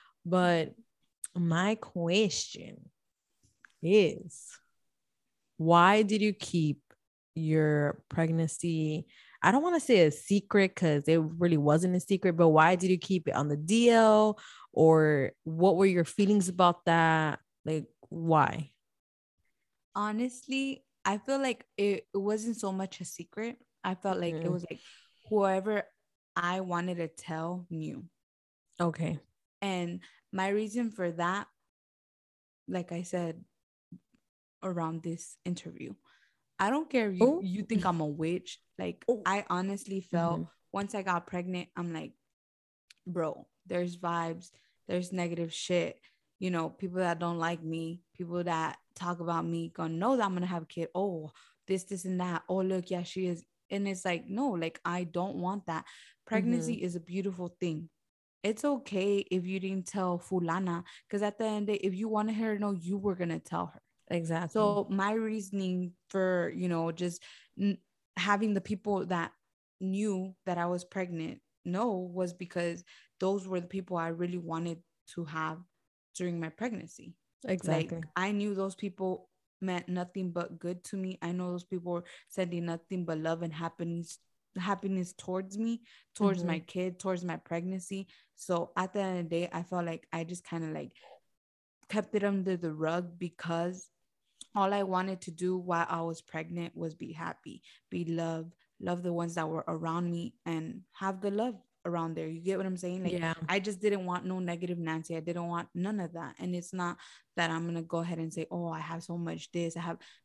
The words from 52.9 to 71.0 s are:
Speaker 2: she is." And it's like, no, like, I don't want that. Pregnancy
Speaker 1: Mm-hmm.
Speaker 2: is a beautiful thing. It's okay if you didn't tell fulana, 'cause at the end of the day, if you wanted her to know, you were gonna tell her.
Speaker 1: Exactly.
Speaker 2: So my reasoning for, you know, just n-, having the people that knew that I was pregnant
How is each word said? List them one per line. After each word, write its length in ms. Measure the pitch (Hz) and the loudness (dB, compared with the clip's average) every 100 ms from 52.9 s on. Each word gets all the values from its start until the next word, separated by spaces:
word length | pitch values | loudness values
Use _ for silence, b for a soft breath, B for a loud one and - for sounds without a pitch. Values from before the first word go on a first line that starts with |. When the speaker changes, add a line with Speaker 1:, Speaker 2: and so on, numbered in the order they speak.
| 180 | -4
Speaker 2:
she 240 | 175 185 180 | -4 -4 -4
is." 160 | 170 - _ - | -4 -10 _ -8
And 180 | 196 196 | -4 -4
it's 180 | 185 190 | -2 -2
like, 220 | 170 - | -4 -4
no, 220 | 202 277 | -4 -2
like, 280 | 180 165 - 170 | -2 -4 -4 -4
I 180 | 175 175 | -4 -4
don't 320 | 170 190 180 | -4 -4 -2
want 280 | 175 202 180 | -4 -4 -4
that. 180 | 160 - B B B - | -6 -8 B B B -2
Pregnancy 500 | 214 233 240 240 233 | 0 2 2 0 -4
Speaker 1:
Mm-hmm. 80 | |
Speaker 2:
is 120 | 180 175 | -4 -6
a 40 | |
beautiful 560 | 165 185 190 180 175 - | -6 -4 -4 -4 -8 -4
thing. 300 | 175 156 165 _ _ _ _ _ | -4 -4 -8 _ _ _ _ _
It's 200 | 202 220 294 | -2 0 0
okay 540 | 277 - 196 202 202 - | 0 -2 0 2 2 0
if 140 | 185 175 | -2 -2
you 140 | 190 | -4
didn't 280 | 190 190 180 | -2 -4 -4
tell 320 | 202 185 175 | -2 0 -2
fulana, 640 | - 185 170 175 185 170 175 B B | -2 -2 0 0 -2 -4 -6 B B
'cause 120 | 202 | -2
at 140 | 208 208 | -2 -2
the 60 | 220 | -2
end 180 | 214 | -2
of 40 | 208 | -2
the 60 | 202 | 0
day, 0 | |
if 120 | 196 185 | -2 -2
you 120 | 220 | -2
wanted 280 | 214 214 220 | 0 0 0
her 200 | 226 208 | 0 0
to 60 | |
know, 100 | 208 | -2
you 260 | 190 170 196 | -2 -2 -2
were 180 | 196 180 | 0 0
gonna 240 | 170 160 | -2 -4
tell 280 | - 170 170 | -4 -4 -6
her. 140 | - _ _ - | -10 _ _ -4
Speaker 1:
Exactly. 640 | 175 165 165 175 220 208 208 | -4 0 -2 0 2 4 2
Speaker 2:
So 120 | - | 0
my 240 | 196 196 | 0 0
reasoning 800 | 220 220 220 190 196 185 180 180 - _ | 0 -2 -4 -4 -4 -2 -2 -4 -8 _
for, 420 | 190 185 180 170 - | 0 2 2 0 -2
you 120 | 180 | 0
know, 220 | 165 165 | 0 -2
just 320 | 165 180 170 B B B - | -2 -4 -6 B B B -2
n-, 200 | 202 185 _ _ _ - | -2 -2 _ _ _ -2
having 360 | 185 202 220 | 2 2 2
the 80 | 196 | 0
people 440 | 185 214 208 196 175 | -2 -4 -2 -2 0
that 260 | 175 165 _ _ _ _ - | -2 -4 _ _ _ _ -8
knew 540 | 190 190 214 185 190 185 - | -4 -2 0 -2 -4 -8 -4
that 120 | 175 | -2
I 80 | 175 | -2
was 180 | 180 180 | -2 -4
pregnant 560 | 196 | -6